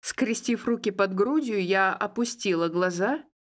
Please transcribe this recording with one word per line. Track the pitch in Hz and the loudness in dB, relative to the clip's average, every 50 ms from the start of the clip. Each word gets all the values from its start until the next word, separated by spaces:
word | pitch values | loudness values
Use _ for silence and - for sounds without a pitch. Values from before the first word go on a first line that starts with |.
Скрестив | _ - - - 262 220 226 226 - - 240 220 - - | _ -10 -2 -2 0 0 0 -4 -2 -2 -2 -2 0 -2
руки | 233 233 - 214 | -2 0 -2 -4
под | 196 190 196 190 190 | 0 0 0 0 2
грудью, | 185 202 247 285 311 302 240 220 202 | 2 2 2 2 0 0 0 -2 -2
я | 185 175 190 190 196 190 | 0 2 2 2 2 2
опустила | 185 - - 208 - - 240 233 - - - 202 180 165 165 170 | 0 -2 -4 -4 -2 -2 -2 -2 -2 -4 0 0 2 2 2 0
глаза | 160 175 180 185 175 170 185 220 277 311 302 _ _ _ _ | 2 2 0 0 0 0 0 0 0 -2 -6 _ _ _ _